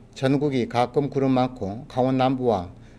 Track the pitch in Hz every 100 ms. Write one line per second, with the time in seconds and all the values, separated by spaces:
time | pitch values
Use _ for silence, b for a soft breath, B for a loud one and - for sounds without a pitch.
0 | - - 131 139 147 131 113 117 123 147
1 | 139 139 131 127 127 - 95 110 147 131
2 | 131 131 131 131 123 98 87 - B